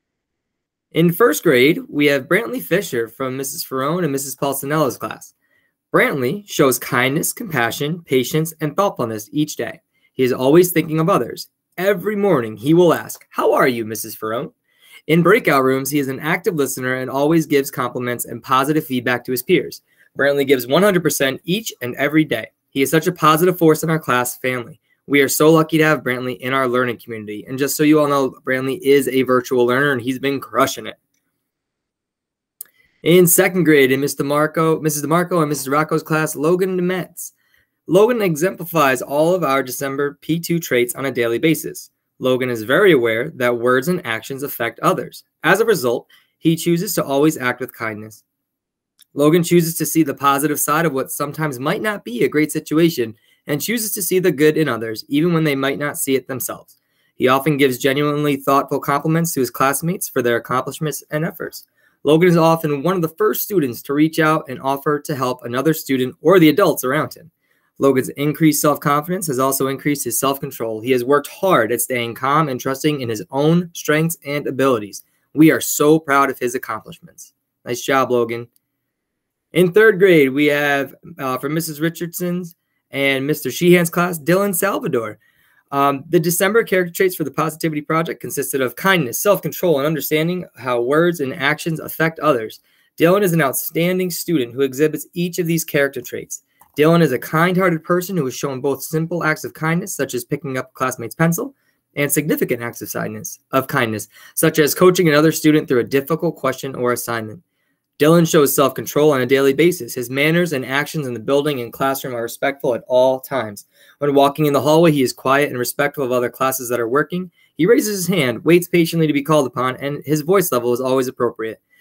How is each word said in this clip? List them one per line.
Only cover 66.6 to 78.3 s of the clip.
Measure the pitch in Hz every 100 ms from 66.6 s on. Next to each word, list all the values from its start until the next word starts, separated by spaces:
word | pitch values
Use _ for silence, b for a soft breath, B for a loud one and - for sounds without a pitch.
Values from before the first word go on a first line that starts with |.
| 180 127
around | 127 147 127 -
him. | - _ _ _ _ -
Logan's | 139 131 -
increased | - 147 151 160 143
self-confidence | 151 139 151 143 156 185 160
has | 127
also | 135 135 135
increased | 135 151 139
his | 120 -
self-control. | 135 139 139 - 113 110
He | 117
has | 127
worked | 120 143 -
hard | - 190 151 110
at | 120
staying | - 123 117
calm | 110 131 151 151
and | 123
trusting | 135 131 156 147
in | 117
his | 110 -
own | 135 151 170 175
strengths | - - 151 165 -
and | 143 147 139
abilities. | 131 135 117 101 - - _ _
We | 139 156
are | 117
so | - - 147 160
proud | 139 139 135
of | 127
his | 123
accomplishments. | 123 - 107 - - - - - _ _ _ -
Nice | 120
job, | - 135 123
Logan. | 123 117